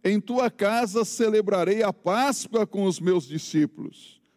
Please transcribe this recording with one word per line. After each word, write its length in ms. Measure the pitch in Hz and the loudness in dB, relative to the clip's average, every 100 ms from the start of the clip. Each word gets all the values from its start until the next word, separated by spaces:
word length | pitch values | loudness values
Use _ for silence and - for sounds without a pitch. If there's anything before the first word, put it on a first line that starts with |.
em 160 | 196 208 | 0 0
tua 300 | - 247 247 | 0 0 0
casa 540 | - 202 226 233 214 | 0 0 0 0 0
celebrarei 760 | 220 - 220 214 196 190 170 208 | -2 0 2 2 2 0 2 2
a 100 | 208 | 0
Páscoa 720 | - 175 208 277 254 - 226 208 | -2 -2 0 0 -2 -2 -2 -2
com 180 | 196 | 0
os 140 | 196 - | -2 0
meus 280 | 170 180 131 | 0 0 -2
discípulos."'" 920 | 156 - 156 147 - - - - _ _ | -10 -2 0 0 -2 -14 -14 -20 _ _